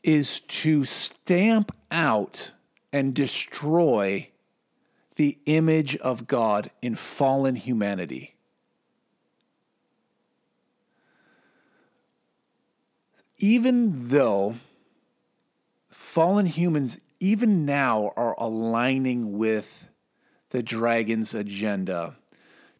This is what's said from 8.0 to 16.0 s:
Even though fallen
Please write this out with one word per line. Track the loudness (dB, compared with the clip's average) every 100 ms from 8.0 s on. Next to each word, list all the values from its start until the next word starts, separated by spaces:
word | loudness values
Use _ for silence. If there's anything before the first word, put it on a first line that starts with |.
| -6 -10 -16 _ _ _ _ _ _ _ _ _ _ _ _ _ _ _ _ _ _ _ _ _ _ _ _ _ _ _ _ _ _ _ _ _ _ _ _ _ _ _ _ _ _ _ _ _ _ _ _ _ _ -2
Even | 2 4 4 2 2 -2 0
though | 2 4 2 0 -4 -14 _ _ _ _ _ _ _ _ _ _ _ _
fallen | -20